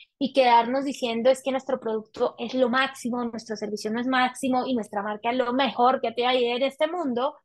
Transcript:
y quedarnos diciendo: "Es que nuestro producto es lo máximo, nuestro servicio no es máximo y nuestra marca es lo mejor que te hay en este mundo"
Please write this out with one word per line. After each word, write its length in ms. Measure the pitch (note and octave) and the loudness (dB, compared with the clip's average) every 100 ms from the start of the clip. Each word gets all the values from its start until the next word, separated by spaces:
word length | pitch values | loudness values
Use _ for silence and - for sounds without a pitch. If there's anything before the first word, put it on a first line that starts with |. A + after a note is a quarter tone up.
| - _ | -20 _
y 140 | C#4 | 0
quedarnos 520 | C#4 B3 A#3 A#3 C4+ | 4 6 6 4 0
diciendo: 460 | C#4 - A#3+ A3+ A#3+ | -2 -4 -4 2 2
"Es 120 | C4 | 2
que 100 | C4+ | 0
nuestro 260 | C4 C4 C4 | -4 -4 -4
producto 560 | A3+ A3 G#3+ - A#3+ - | -4 -6 -6 -4 -4 -4
es 160 | A#3+ | -6
lo 140 | B3+ B3+ | 0 2
máximo, 560 | C4 C4+ - A#3+ A#3+ | 2 0 -2 -6 -4
nuestro 320 | A#3+ A3+ - G#3 | -4 -8 -8 -8
servicio 340 | G#3 G#3 G#3+ | -6 -6 -4
no 80 | A3+ | -4
es 80 | B3 | 0
máximo 580 | B3+ B3+ B3+ C4+ B3+ B3 | 0 0 -2 -2 0 0
y 80 | |
nuestra 280 | B3 G#3 G#3 | -2 -2 -4
marca 280 | G#3 G#3 A#3 | -4 -4 -2
es 60 | B3+ | 0
lo 160 | B3 | 0
mejor 480 | B3+ C4+ - B3 A3+ | 2 0 4 4 4
que 120 | A#3 | -2
te 140 | A#3 A#3+ | 0 0
hay 200 | B3+ A#3+ | 2 2
en 160 | B3 | 0
este 260 | C4+ C4+ D#4 | -2 0 -2
mundo" 480 | F4 D4 A#3 C#4 - | -2 -4 -2 -4 -6